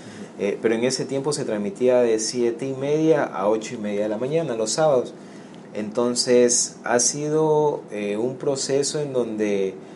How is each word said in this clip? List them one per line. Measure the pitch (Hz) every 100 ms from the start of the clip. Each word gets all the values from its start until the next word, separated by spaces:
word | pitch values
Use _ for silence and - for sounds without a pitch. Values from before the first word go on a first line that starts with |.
| - - 101 -
Eh, | 98 -
pero | 117
en | 113
ese | 123 127
tiempo | 131 135 147
se | 147
transmitía | 127 107 101 98 123 123
de | 120 110
siete | 107 123 117 117 135
y |
media | 131 139 151 160 147
a | 127 78 101
ocho | 110 110
y | 117
media | 104 101
de | 107
la | 107
mañana, | 131 160 165 113
los | 110
sábados. | - 156 131 113 - - - - - -
Entonces, | 104 107 113 120 120 131 123 123 120 - -
ha | - 120
sido, | - 147 151 156 156 151 151 - -
eh, | 104 104 104
un | 123 131
proceso | 147 139 - 139 143 156
en | 147
donde, | 127 113 107 104 101 95 92 -